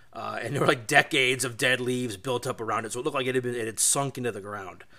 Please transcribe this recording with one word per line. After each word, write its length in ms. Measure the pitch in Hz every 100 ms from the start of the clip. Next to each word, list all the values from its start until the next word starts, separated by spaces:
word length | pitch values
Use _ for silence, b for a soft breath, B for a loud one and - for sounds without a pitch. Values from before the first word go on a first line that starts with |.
| b
Uh, 260 | - 107 107
and 120 | 117
there 80 | 143
were, 60 | 143
like, 200 | 131 110
decades 580 | 147 - 147 127 131 131
of 120 | 110
dead 220 | 131 127
leaves 380 | 123 127 123 92
built 280 | 135 120 131
up 160 | 117
around 240 | 110 107 110
it, 60 |
so 80 | 120
it 60 | 147
looked 100 | 143
like 100 | 127
it 80 |
had 100 | 131
been, 120 | 123 120
it 100 | 113
had 140 | 101
sunk 380 | - 143 139 131
into 140 | 120
the 100 | 104
ground. 420 | 101 104 92 87 -